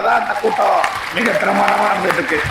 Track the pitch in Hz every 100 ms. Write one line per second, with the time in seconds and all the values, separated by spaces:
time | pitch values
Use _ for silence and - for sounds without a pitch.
0 | 226 - - 208 220 - 202 180 - -
1 | - 170 226 - 190 196 - - 208 196
2 | 180 170 - 160 -